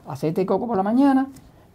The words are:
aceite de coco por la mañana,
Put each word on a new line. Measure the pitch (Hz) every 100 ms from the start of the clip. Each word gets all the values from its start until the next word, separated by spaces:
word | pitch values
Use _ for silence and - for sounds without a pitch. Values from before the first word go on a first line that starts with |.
| -
aceite | 143 160 165
de | 190
coco | 190 233
por | 214
la |
mañana, | 202 240 277 262 269 - - - -